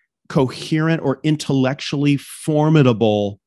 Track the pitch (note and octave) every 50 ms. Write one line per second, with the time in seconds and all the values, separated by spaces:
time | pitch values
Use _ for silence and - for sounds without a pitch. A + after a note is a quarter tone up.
0 | _ _ _ _ _ _ - D#3+ C3 B2 - - - - D#3+ D#3 D#3 D#3+ E3 D#3+
1 | - C#3 C3 - _ D#3 D#3 D3 - - C#3+ C3+ B2+ B2+ C#3 C#3 - - - C#3
2 | C#3+ D3 C#3+ C3+ - - - - - - D#3 D3+ D3+ D3+ D#3+ D#3 C#3+ B2+ A#2 G2
3 | A2+ A2 G#2+ G#2 G#2 G2+ G2+ - _